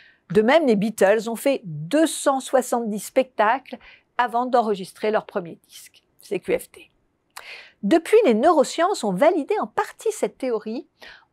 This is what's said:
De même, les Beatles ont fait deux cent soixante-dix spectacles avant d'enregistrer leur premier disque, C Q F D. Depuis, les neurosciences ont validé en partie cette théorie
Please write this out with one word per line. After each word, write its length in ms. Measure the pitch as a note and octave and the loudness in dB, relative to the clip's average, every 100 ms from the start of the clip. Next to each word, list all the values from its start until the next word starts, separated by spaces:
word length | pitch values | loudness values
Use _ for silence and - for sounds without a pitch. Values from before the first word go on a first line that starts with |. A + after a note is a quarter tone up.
| _ _ - | _ _ -2
De 140 | F3 | 0
même, 240 | A3 D#4 D4 | 4 4 4
les 80 | G#3 | 2
Beatles 520 | A3 - G3 A3 G#3+ | 0 2 2 2 -2
ont 80 | A3+ | -4
fait 260 | C#4 C4+ F#3 | -2 -2 -6
deux 420 | D3+ D#3+ D4 D#4+ | -12 -2 0 0
cent 320 | - D4 C4+ | 0 -2 -2
soixante-dix 600 | - C4 B3 A#3+ A#3 G#3 | -2 -2 0 -4 -4 -6
spectacles 800 | - - C4 - G#3+ B3+ - A#3+ - - _ - | -2 -2 -2 0 0 0 -6 -18 -20 -20 _ -4
avant 280 | B3 A#3 B3+ | -2 -2 0
d'enregistrer 680 | B3 A3 G3+ F#3 - G#3+ | 2 2 -2 -6 -6 -2
leur 140 | G#3+ - | -2 -4
premier 320 | G#3 E3+ F3 _ | -8 -8 -14 _
disque, 360 | - - _ _ _ | -20 -20 _ _ _
C 180 | - F#3+ | -10 -8
Q 200 | - F3 | -4 -4
F 120 | - | -6
D. 180 | - - _ _ _ _ - - - - _ | -20 -20 _ _ _ _ -20 -20 -20 -20 _
Depuis, 340 | G3 E4+ E4 G#4+ F#4+ | 0 0 4 4 6
les 80 | |
neurosciences 720 | A3 D4 D#4 B3+ - F4 G4+ | 4 4 4 2 0 -2 -2
ont 100 | G#3+ | -4
validé 400 | F3+ D#4+ F4+ C4+ G#4+ | 0 2 2 -2 -4
en 80 | A#3+ | -4
partie 440 | - G#4 - A4+ | -6 -8 -6 -8
cette 280 | G4+ A3 - | -4 -6 -4
théorie 480 | C4 A3 A3 A#3 - _ - - _ | -6 -4 -6 -10 -12 _ -20 -20 _